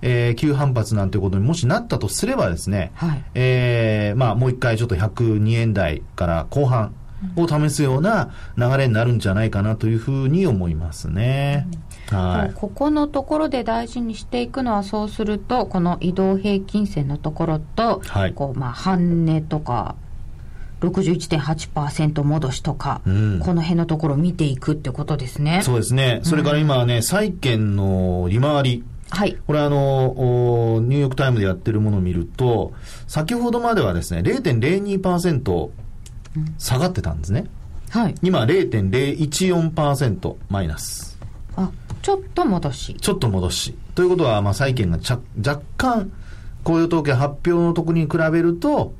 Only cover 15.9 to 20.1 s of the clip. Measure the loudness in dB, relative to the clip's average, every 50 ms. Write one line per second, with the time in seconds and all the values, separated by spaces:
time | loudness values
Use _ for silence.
15.9 | 0 0 0 -2 0 2 2 2 2 2 2 0 0 0 -2 -2 -2 -2 -2 0
16.9 | 0 -2 -2 -2 -2 -2 -4 -6 -2 -2 0 0 0 -2 -2 -4 -2 0 0 2
17.9 | 0 0 -4 -4 -2 0 0 0 -2 -2 -6 -4 -4 -4 -4 -6 -6 -4 -2 0
18.9 | 2 2 2 2 2 2 2 2 2 0 0 -2 -4 -4 -2 -2 -2 -2 -2 -4
19.9 | -6 -10 -12 -12